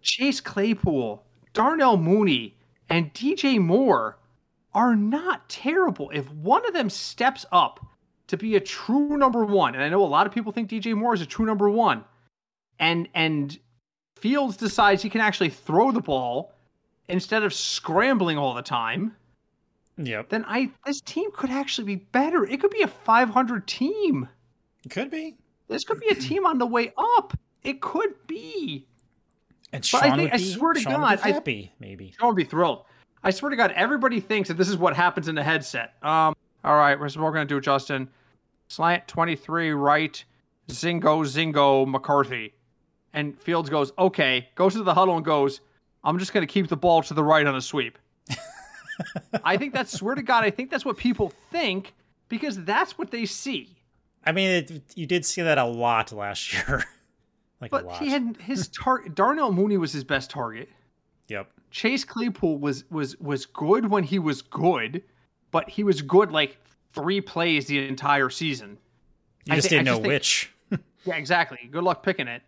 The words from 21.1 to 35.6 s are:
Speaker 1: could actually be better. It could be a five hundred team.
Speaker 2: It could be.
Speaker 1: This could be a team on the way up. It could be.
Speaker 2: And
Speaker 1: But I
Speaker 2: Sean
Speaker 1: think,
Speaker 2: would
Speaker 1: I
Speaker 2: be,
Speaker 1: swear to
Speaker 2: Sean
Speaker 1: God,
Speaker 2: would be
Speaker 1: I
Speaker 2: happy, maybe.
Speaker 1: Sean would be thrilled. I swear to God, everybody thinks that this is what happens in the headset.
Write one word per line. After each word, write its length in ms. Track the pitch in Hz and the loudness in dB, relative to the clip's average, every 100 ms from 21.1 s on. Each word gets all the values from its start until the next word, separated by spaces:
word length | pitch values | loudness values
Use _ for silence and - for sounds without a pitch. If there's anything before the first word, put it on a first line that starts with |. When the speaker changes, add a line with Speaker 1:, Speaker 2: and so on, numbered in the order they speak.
| 320 415 | -6 -6
Speaker 1:
could 200 | - 269 | -6 -6
actually 340 | 262 277 - 208 | -4 -4 -6 -6
be 100 | 196 | -8
better. 460 | - 247 294 349 202 | -4 -2 2 0 0
It 140 | 269 | 0
could 100 | 403 | 0
be 100 | 440 | 2
a 60 | 381 | -2
five 420 | - - 226 247 | -2 4 4 6
hundred 380 | 233 254 233 - | 2 0 -2 -6
team. 600 | - 269 427 392 151 123 _ _ _ _ _ | -4 -2 0 0 0 -4 _ _ _ _ _
Speaker 2:
It 60 | 131 | -10
could 200 | 175 269 | -8 -6
be. 240 | 320 320 - _ _ _ | -8 -10 -14 _ _ _
Speaker 1:
This 140 | - - | -8 -4
could 140 | 440 | -2
be 80 | 453 | 0
a 60 | 403 | 0
team 300 | 262 349 370 | 0 0 2
on 120 | 294 | 2
the 80 | 247 | 0
way 260 | 233 233 - | 0 -2 -2
up. 400 | 466 480 - - _ _ | 2 2 2 -10 _ _
It 160 | 247 269 | -8 -6
could 340 | - 320 415 392 - | -4 -2 -2 -4 -12
be. 580 | 339 480 427 277 139 _ _ _ _ _ _ _ _ _ | -12 -8 -8 -6 -8 _ _ _ _ _ _ _ _ _
Speaker 2:
And 160 | 139 - | -6 0
Speaker 1:
But 120 | 247 | 4
I 40 | 285 | 4
Speaker 2:
Sean 80 | 139 | 4
Speaker 1:
think, 140 | - | 2
Speaker 2:
would 100 | 240 | 0
Speaker 1:
I 20 | |
Speaker 2:
be, 80 | 185 | -2
Speaker 1:
swear 220 | 185 320 | -2 0
to 60 | 330 | 0
Speaker 2:
Sean 140 | 196 | 0
Speaker 1:
God, 160 | 285 277 | 0 2
Speaker 2:
would 120 | 196 | 2
be 60 | 208 | 0
Speaker 1:
I 40 | |
Speaker 2:
happy, 380 | 285 156 107 98 _ | -2 -2 -8 -10 _
maybe. 340 | 107 95 95 - | -20 -18 -18 -2
Speaker 1:
Sean 80 | 233 | 0
would 60 | 196 | 0
be 80 | |
thrilled. 400 | 147 156 170 120 - _ _ _ | -2 0 0 -2 -10 _ _ _
I 80 | 190 | -2
swear 180 | 190 285 | -2 -4
to 40 | 262 | 0
God, 160 | 233 - | 0 2
everybody 440 | 208 285 262 233 | 0 2 0 -2
thinks 300 | - 214 196 | -2 -2 -2
that 80 | 165 | 0
this 100 | 185 | 0
is 100 | 190 | 2
what 180 | 175 143 | 0 4
happens 320 | 180 180 156 | 2 2 -4
in 60 | 156 | -4
the 80 | |
headset. 500 | 147 160 | 0 -2